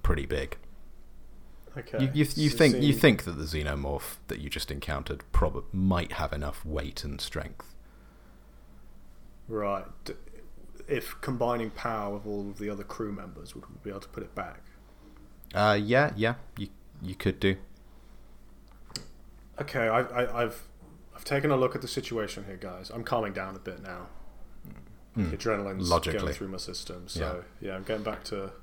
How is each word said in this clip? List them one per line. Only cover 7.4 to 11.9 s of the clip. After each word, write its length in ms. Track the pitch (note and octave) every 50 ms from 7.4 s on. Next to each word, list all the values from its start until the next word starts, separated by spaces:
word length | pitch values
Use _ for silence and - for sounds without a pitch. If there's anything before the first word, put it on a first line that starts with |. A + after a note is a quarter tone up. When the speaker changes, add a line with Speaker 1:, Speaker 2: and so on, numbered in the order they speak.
| - - - - - - - - - - - - - - - - - - - - - - - - - - - - - - - - - - - - - - - - - -
Speaker 2:
Right. 360 | A2+ G#2+ G#2 G2+ G2 F#2+ F#2 - - - -
D-, 80 | - - - - - - - - - - - - - - - -
if 320 | - D3 A#2+ - - - -
combining 480 | - C#3 B2+ A#2 B2 A#2+ A#2+ A#2 A2+ G#2+
power 420 | - - - A#2